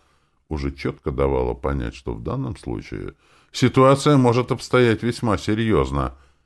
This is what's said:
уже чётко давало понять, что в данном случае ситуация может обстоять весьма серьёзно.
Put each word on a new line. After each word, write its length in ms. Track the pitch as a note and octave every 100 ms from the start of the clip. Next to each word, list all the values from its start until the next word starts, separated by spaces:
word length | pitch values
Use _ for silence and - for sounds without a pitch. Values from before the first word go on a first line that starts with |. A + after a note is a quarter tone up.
| _ _ _ _ _
уже 240 | D2+ C#2
чётко 380 | C#2 - - -
давало 440 | C2+ C#2 C2+ B1
понять, 400 | A#1+ C2+ C#2 A#1
что 180 | - -
в 100 | A1+
данном 340 | A#1 B2 C3 G2+
случае 580 | - A1 - G1+ G1+ - _ _ _
ситуация 640 | - B2 C3+ C3 C#3 D3+ C#3+
может 340 | B2 A#2 A#2+
обстоять 500 | B2+ - B2+ A#2+ G#2+
весьма 360 | A#2 A#2 A#2+ F#2
серьёзно. 760 | - G#2+ A2+ F2+ C2+ C#2 B1+ - _ _